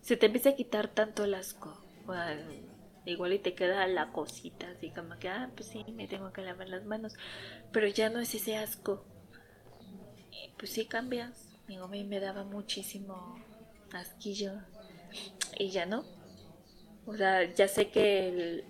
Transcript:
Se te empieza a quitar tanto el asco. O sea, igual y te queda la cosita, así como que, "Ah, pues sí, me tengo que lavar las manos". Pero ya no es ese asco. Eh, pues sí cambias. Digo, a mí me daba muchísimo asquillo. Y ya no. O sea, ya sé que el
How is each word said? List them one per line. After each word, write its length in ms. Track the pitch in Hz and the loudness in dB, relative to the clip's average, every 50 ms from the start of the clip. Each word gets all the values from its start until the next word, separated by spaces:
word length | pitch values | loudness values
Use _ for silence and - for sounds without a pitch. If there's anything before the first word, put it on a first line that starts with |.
| - | 2
Se 140 | - 240 | 2 4
te 100 | 233 - | 8 8
empieza 240 | 214 214 247 - 269 | 6 6 8 6 6
a 40 | 277 | 6
quitar 320 | 277 247 - - 214 208 214 | 6 0 -2 0 0 0 0
tanto 360 | - - 214 214 208 - 208 | 4 2 2 2 2 -2 0
el 100 | 202 196 | 0 0
asco. 420 | 185 185 - - - - 170 151 - - - - - - | -2 -4 -10 -12 -12 -14 -14 -14 -14 -18 -20 -20 -16 -10
O 60 | - 185 | -8 -4
sea, 260 | 180 170 170 151 151 160 160 143 - - - - - - - - - - | -4 -2 -4 -4 -6 -6 -10 -12 -14 -14 -16 -18 -20 -20 -20 -20 -14 -6
igual 260 | - 175 160 180 180 185 | -6 -4 -2 2 2 2
y 60 | 202 | 2
te 140 | 190 180 175 | 2 0 0
queda 320 | - 190 180 185 202 190 185 | 2 2 4 4 4 4 4
la 240 | 185 175 151 - - | 4 2 2 0 0
cosita, 560 | - 151 147 - - - - - - - 175 | -4 -4 -4 -6 -12 -12 -14 -12 -10 -12 -12
así 200 | 180 - - 160 | -10 -10 -12 -10
como 280 | 151 180 170 170 170 175 | -10 -10 -12 -12 -12 -8
que, 100 | - 180 | -6 -4
"Ah, 220 | 185 214 254 254 254 | -4 -4 -4 -6 -8
pues 120 | - 226 - | -12 -14 -10
sí, 160 | - 220 208 - 226 | -10 -10 -10 -10 -10
me 100 | 226 208 | -10 -8
tengo 260 | 196 - 196 196 190 185 | -8 -8 -8 -8 -10 -10
que 100 | - 190 | -8 -8
lavar 260 | 185 180 180 190 185 | -8 -8 -10 -10 -8
las 160 | 185 185 202 | -8 -8 -6
manos". 300 | 208 214 220 220 214 - - - - - - - - - - - - - | -4 -6 -4 -6 -8 -10 -12 -14 -14 -12 -12 -12 -14 -14 -16 -18 0 2
Pero 160 | 226 214 202 | 4 4 4
ya 200 | 202 - 220 220 | 4 4 2 4
no 120 | 226 240 | 2 0
es 140 | 240 233 - | -2 -2 -2
ese 220 | 214 - 226 214 | -4 -2 -2 -2
asco. 480 | 214 214 208 - - - - 196 196 - - - - - - - - - - - - - - - - - - - - - - - - - - - | -2 -2 -4 -6 -6 -2 -2 -2 -2 -4 -16 -20 -20 -20 -20 -20 -20 -20 -20 -20 -20 -20 -20 -20 -20 -20 -18 -16 -16 -16 -18 -18 -20 -20 -20 -18
Eh, 180 | - - - - - | -16 -16 -18 -14 -10
pues 120 | - 202 - | -10 -4 -2
sí 140 | 220 220 | -2 -2
cambias. 640 | - - 226 240 254 254 240 233 240 247 - - - - - - | 0 0 -2 -2 0 -2 -2 -2 -4 -10 -16 -20 -20 -20 -20 -16
Digo, 180 | - 196 185 185 | -14 -12 -12 -10
a 40 | 180 | -8
mí 160 | 202 202 202 | -6 -6 -6
me 160 | 202 202 196 | -2 -2 -2
daba 240 | 196 190 190 202 196 | -2 -2 -4 -6 -8
muchísimo 920 | 196 202 208 202 - - 202 190 - - 202 196 196 190 185 180 180 240 233 233 - - 220 - - - - - - - | -6 -6 -8 -6 -6 -6 -6 -6 -8 -8 -8 -10 -10 -10 -12 -12 -12 -14 -16 -18 -20 -20 -20 -20 -20 -20 -20 -20 -12 -12
asquillo. 600 | 185 175 - - - - 214 202 202 208 190 190 202 196 - - - - - - - - - - 220 208 - - - - - - - | -12 -10 -12 -14 -10 -8 -6 -4 -4 -4 -4 -4 -8 -12 -16 -18 -20 -18 -18 -20 -20 -18 -16 -14 -12 -12 -14 -6 -6 -6 -4 -2 -4
Y 120 | 202 190 | -2 0
ya 160 | 185 190 170 | 0 -2 0
no. 180 | 175 208 240 - - - - - - - - - - - - - - - - - - - - - | 0 -2 -4 -4 -6 -14 -18 -20 -20 -20 -20 -20 -20 -20 -20 -20 -20 -20 -20 -20 -20 -20 -16 -12
O 80 | - 214 | -10 -2
sea, 280 | 214 196 190 190 185 180 175 180 | 2 4 6 8 6 6 4 8
ya 140 | - 196 190 | 6 6 6
sé 200 | 190 - 214 202 | 8 4 4 6
que 400 | - - 202 208 202 190 190 185 | 6 6 8 8 8 6 4 4
el 360 | 180 180 175 170 170 165 - - | 2 0 0 0 -2 -4 -6 -10